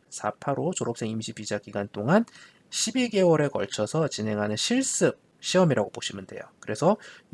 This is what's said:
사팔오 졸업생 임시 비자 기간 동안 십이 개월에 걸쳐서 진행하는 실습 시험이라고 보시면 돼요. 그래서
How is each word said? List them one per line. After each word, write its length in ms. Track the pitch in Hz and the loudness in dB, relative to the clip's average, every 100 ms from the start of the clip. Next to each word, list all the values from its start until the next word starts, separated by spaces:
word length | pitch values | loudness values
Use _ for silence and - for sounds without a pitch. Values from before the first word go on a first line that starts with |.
| _ | _
사팔오 640 | - 104 - - 135 143 | -8 -6 -4 -4 -2 -2
졸업생 340 | 190 120 117 110 | -4 -4 -4 -4
임시 240 | 110 110 | -4 -6
비자 260 | 110 104 104 | -10 -6 -6
기간 300 | - 101 101 | -4 -6 -6
동안 340 | 101 110 196 233 - - _ _ | -4 2 2 2 -6 -20 _ _
십이 380 | - - 262 240 | -4 -2 0 0
개월에 400 | 202 180 156 143 | 4 6 6 2
걸쳐서 580 | - 98 - 104 156 156 | -2 -4 -2 -2 0 -2
진행하는 480 | - 107 104 104 | -2 -2 0 0
실습 640 | 107 - 247 254 - 160 - _ _ | -2 0 0 0 2 2 0 _ _
시험이라고 500 | - 180 175 117 101 | 0 4 4 4 0
보시면 360 | - - 98 95 | -6 -10 -10 -12
돼요. 140 | 101 - _ | -14 -16 _
그래서 360 | - 107 160 214 - - _ | -8 0 2 2 -2 -20 _